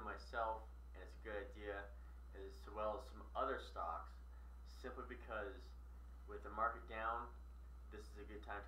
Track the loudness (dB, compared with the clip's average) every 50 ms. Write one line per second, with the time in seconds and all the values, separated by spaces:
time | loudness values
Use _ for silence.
0 | 0 0 0 -2 -2 2 4 6 8 8 6 4 0 -6 -8 -8 -8 -8 -8 -8
1 | -8 -8 -8 -6 -2 0 2 2 2 0 -2 -2 0 0 0 0 0 -4 -6 -8
2 | -8 -8 -8 -8 -8 -8 -6 -6 -6 -6 -6 -6 -6 -4 2 4 6 6 4 4
3 | 0 -4 -6 -8 -6 0 4 4 6 6 6 2 0 -2 0 2 2 2 2 2
4 | 0 -4 -8 -8 -10 -8 -8 -8 -8 -8 -10 -10 -8 -8 -8 -4 -4 -4 -2 -2
5 | -2 -4 -4 -4 -2 0 2 2 2 2 0 -4 -6 -8 -8 -8 -8 -8 -8 -8
6 | -8 -8 -8 -8 -4 -4 -4 -2 -2 0 4 6 8 8 6 4 -2 -2 2 4
7 | 6 6 6 4 2 -2 -4 -8 -8 -8 -8 -8 -8 -8 -8 -8 -8 -6 -6 -6
8 | -6 -6 -6 -6 -6 -4 -4 -4 -2 -2 -2 -2 -2